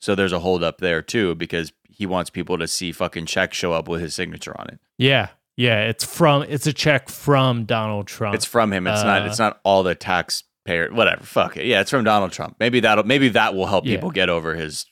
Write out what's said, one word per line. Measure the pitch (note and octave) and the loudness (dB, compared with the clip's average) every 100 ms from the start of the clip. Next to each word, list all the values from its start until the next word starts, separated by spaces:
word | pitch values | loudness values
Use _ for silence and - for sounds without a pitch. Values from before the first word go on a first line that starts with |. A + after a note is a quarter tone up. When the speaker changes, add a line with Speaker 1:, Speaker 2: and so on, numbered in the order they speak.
Speaker 1:
So | - | -2
there's | G2 F#2+ | 0 0
a | F2 | 0
hold | F2+ F2+ | 0 0
up | E2+ - | 0 -2
there, | F2+ E2 | -2 -2
too, | - A#2+ G2 | -2 0 0
because | E2 E2+ E2+ D#2+ - _ | -2 -4 -6 -6 -12 _
he | - G2 | -10 -4
wants | F#2 E2+ | -4 -4
people | - E2 F2+ | -6 -4 -4
to | E2 | -4
see | - F2 | -4 -6
fucking | D#2+ F2+ F2 E2 | -6 -6 -6 -6
checks | - F#2 - | -2 -2 -2
show | F#2 | -2
up | E2 D#2+ | -2 -4
with | E2+ | -6
his | E2 | -6
signature | - F2 E2 - - | -6 -8 -10 -14 -14
on | - | -16
it. | - _ - | -18 _ -2
Speaker 2:
Yeah. | B2+ C3+ A2+ - _ - | 2 2 0 -6 _ -2
Yeah. | A#2+ A2 | 2 2
It's | A2 A2 | 0 -4
from, | - - E3 C#3+ | -6 2 4 4
it's | D3 D3 D#3 | 0 -4 -4
a | |
check | C3+ D#3 C#3 - | 0 2 0 -2
from | - - C#3 C3 A#2+ | -6 2 4 4 0
Donald | G#2+ A#2 A2 G#2 G2+ | -2 -2 -2 -4 -8
Trump. | - A2 G#2+ | -6 -4 -2
Speaker 1:
It's | |
from | - A#2+ A2 | 0 2 2
him. | G2 F#2+ | 2 0
It's | G#2+ | 0
not, | G#2 G2 | 2 2
Speaker 2:
Uh, | G#2 | 0
Speaker 1:
it's | G#2+ | 0
not | A2 - | 0 0
all | G2 G2 | 2 4
the | F2+ E2 | 4 -2
taxpayer, | - F2+ E2 - - _ - E2+ E2 | 0 -2 -2 -6 -10 _ -4 -2 0
whatever. | A2+ G2 - | 2 2 2
Fuck | - - F2 - | -2 0 0 -2
it. | A2 | 0
Yeah, | G#2 | 2
it's | G2+ | 2
from | C#3 | 0
Donald | A2 G#2+ F#2 | 2 2 2
Trump. | - E2 - | -4 -10 -4
Maybe | A#2 B2 | 0 2
that'll, | A2 G#2+ | 4 4
maybe | G#2 C#3 C3 | 4 4 4
that | A2 A2 | 4 2
will | F#2+ F2+ | 0 0
help | G2 | 0
Speaker 2:
Yeah. | B2+ F#2 | 0 -2
Speaker 1:
people | - | -2
get | F#2 F#2 | 0 0
over | E2+ D#2+ | 0 -2
his | D#2+ D#2 D2+ - | -6 -6 -10 -12